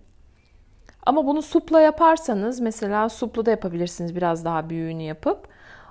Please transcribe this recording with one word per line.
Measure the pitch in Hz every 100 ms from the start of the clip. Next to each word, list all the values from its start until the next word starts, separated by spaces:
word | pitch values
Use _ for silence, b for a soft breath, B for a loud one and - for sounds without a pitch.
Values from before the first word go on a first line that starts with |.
| _ _ _ b b b b b b b -
Ama | 294 277
bunu | 302
supla | 302 339 320 320
yaparsanız, | 311 311 330 320 294 208 214 247
mesela | 226 214 202 208 226
supla | - 233 233 226
da |
yapabilirsiniz | 208 190 170 175 - 170 175
biraz | 175 165 165
daha | 165 165
büyüğünü | 165 160 160
yapıp. | 156 156 294 403 - B B B B